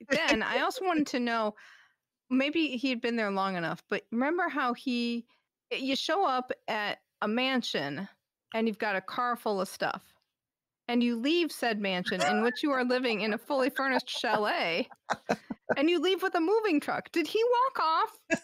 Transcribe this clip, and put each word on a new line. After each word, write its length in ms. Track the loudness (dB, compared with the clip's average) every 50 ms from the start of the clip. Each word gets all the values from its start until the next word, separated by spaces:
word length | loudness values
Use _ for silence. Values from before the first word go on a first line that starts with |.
| -4 -2
Then 340 | 0 2 2 2 2 2 2
I 160 | 0 0 0
also 240 | 0 -2 -2 -2 -2
wanted 240 | 0 2 2 0
to 120 | 0 0 -2
know, 340 | 0 0 0 0 0 -2 -4 -6 -20 -20 -20 -20 -20 _ _ _ _ _ _ _ _ 0
maybe 460 | 0 2 2 2 2 2 0 0 0
he 140 | -2 0 0
had 100 | 0 0
been 160 | -2 -2 0
there 160 | 0 0 0
long 240 | 0 0 0 0 0
enough, 260 | -2 -2 -4 -4 -6 -6 -4
but 140 | -4 -4 -4 -4
remember 380 | -2 0 0 2 2 2 0 0
how 240 | 0 0 0 -2 -2
he, 520 | -2 -2 -2 -2 0 0 -2 -2 -4 -6 _ _ _ _ _ _ _ _ -8
you 240 | -6 -4 -2 -2 -2
show 300 | -2 0 -2 0 2 2
up 260 | 2 2 0 -2 -4 -8 -8 -6
at 300 | -4 -4 -2 -2 -4 -4 -6 _ _ _ -6
a 60 | -4 -2
mansion 760 | 0 0 0 2 0 0 0 -2 -4 -2 -2 -4 -4 -6 -8 -10 -12 _ _ _ _ _ _ -6 -4
and 140 | 0 0
you've 120 | 0 0 -2
got 180 | -2 -2 -2
a 40 | -2
car 360 | -4 -4 -4 -2 0 0 -2
full 240 | -2 0 -2 0 0
of 80 | -2 -4
stuff. 340 | -4 -4 -4 -2 -4 -4 -10 -16 _ _ _ _ _ _ _ _ _ _ _ _ _ _ -6 -2
And 140 | 0 2 2
you 120 | 2 0
leave 360 | 0 0 2 2 2 2 0
said 280 | -2 -2 -2 -2 -2 0
mansion 420 | -2 -2 -2 -2 -2 -2 -2 -2
in 200 | 0 0 2 2
which 220 | 2 0 0 0 0
you 80 | 0
are 120 | 0 2 2
living 380 | 2 0 0 0 0 0 0
in 120 | 0 -2 -2
a 40 |
fully 320 | -4 -4 -2 0 2 2 0
furnished 400 | 0 0 0 0 0 0 -2 -2
chalet, 800 | -8 -4 -2 0 0 2 2 0 0 0 0 0 0 -2 -2 -4 -8 _ _ -6 -6 -6 -2 -4 -4 -4 -4 -14 -14 -12 _ -2 0
and 100 | 2 2
you 120 | 2 2 2
leave 240 | 2 2 0 2 0
with 100 | 0 0
a 80 | 2
moving 380 | 2 4 2 2 4 2 2 2
truck. 320 | 0 0 -4 -4 -4 -4
Did 160 | -2 -2 -2
he 140 | 0 0 2 2
walk 420 | 4 4 4 2 2 0 0 0
off 340 | 2 2 2 2 0 -2 -10 _ -4 -2 0